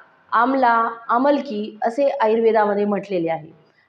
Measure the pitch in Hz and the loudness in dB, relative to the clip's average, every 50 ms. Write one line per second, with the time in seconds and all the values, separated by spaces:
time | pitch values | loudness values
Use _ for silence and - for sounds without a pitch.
0 | - _ _ _ _ - - - 240 262 269 269 254 233 233 226 226 240 233 - | -18 _ _ _ _ -2 0 0 2 2 2 2 2 2 4 2 0 -2 -4 -8
1 | - - 226 240 262 285 294 277 - 269 220 208 214 214 208 214 - 226 233 - | -4 -2 0 2 2 2 2 0 -2 -4 -6 -8 -8 -8 -8 -6 -6 -4 -2 0
2 | 285 277 - 277 233 220 220 226 226 226 214 220 208 208 202 202 208 208 214 233 | 0 0 0 0 0 2 2 2 2 2 4 2 2 2 0 0 0 -2 -2 -4
3 | - - 202 175 165 165 160 160 156 160 - - _ _ _ _ _ | -4 -4 -4 -2 -2 -2 -4 -6 -8 -12 -20 -20 _ _ _ _ _